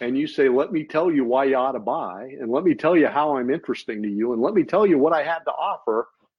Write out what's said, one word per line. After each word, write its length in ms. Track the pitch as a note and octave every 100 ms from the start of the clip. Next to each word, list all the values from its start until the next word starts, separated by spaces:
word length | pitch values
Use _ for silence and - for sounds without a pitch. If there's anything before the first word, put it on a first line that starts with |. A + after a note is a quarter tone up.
and 160 | B2 C3
you 100 | D3
say, 220 | - C3+
"Let 240 | B2 D3+
me 120 | E3
tell 260 | D3+ D#3 F3
you 120 | D3+ A#2+
why 180 | C3
you 120 | C#3 C3
ought 160 | C3
to 80 | B2+
buy, 540 | G#2+ D3+ A2+ F#2 B2+ C#3+
and 100 | A#2
let 140 | C3
me 100 | F3+
tell 220 | D3+ D#3 F3
you 120 | C3
how 280 | B2 D3+ C#3
I'm 140 | B2
interesting 520 | D#3 - - - A2
to 40 | G#2+
you, 240 | G2+ A#2
and 80 | A#2
let 140 | C#3
me 100 | G#3+
tell 220 | D#3 F3+ G#3
you 100 | D3+
what 160 | D3
I 100 | D#3+
have 220 | D3 E3
to 80 | -
offer," 560 | - F3 F3 - A2 A#2 _ _